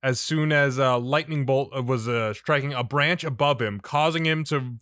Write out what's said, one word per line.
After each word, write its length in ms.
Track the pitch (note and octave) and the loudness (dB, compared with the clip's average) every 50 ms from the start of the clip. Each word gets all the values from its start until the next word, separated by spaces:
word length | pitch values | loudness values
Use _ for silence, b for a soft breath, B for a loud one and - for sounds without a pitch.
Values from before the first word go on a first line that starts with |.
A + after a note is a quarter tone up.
as 160 | - C3+ B2+ | 0 0 -2
soon 360 | A#2 - - D#3+ D#3+ D3+ D#3 D3+ | 0 -2 -2 0 0 2 2 4
as 240 | D3 C#3+ C#3+ B2+ | 4 4 4 2
a 180 | C3 C3+ C3 B2+ | 2 2 2 2
lightning 500 | A#2+ A#2+ B2+ C#3+ D3+ D#3+ D3+ D#3+ D3 C3+ | 2 0 0 0 0 0 0 -2 -2 0
bolt, 240 | B2+ C3+ C3+ C#3+ - - | 2 2 0 0 -2 -6
uh, 80 | C3+ B2 | -6 -2
was, 240 | A#2+ C3 A#2+ A2 | -2 -2 -2 0
uh, 260 | A#2+ A#2+ A#2+ A2+ A2 G#2 | -2 0 0 0 -2 -4
striking 400 | - - - D3+ C#3+ C3+ C#3+ C#3+ | -6 -2 0 0 0 0 -2 -4
a 120 | B2 B2 | -4 -4
branch 400 | A2 - C#3+ C#3+ D#3 F3+ E3+ - | -2 0 2 2 2 2 0 -2
above 360 | D#3 C3+ G#2+ D3+ C#3+ C#3+ B2 | -6 -2 0 2 2 2 2
him, 200 | A#2+ G#2+ G2+ G2+ | 0 -2 -4 -6
causing 440 | - - - D3 D3+ D#3+ D#3+ E3 E3 | -10 -2 0 2 2 2 2 0 0
him 200 | D#3+ D#3+ D#3+ D#3 | 0 0 0 0
to 300 | - D#3 C#3+ C3 B2 A#2+ A2+ | -2 -2 -2 -2 -6 -10 -12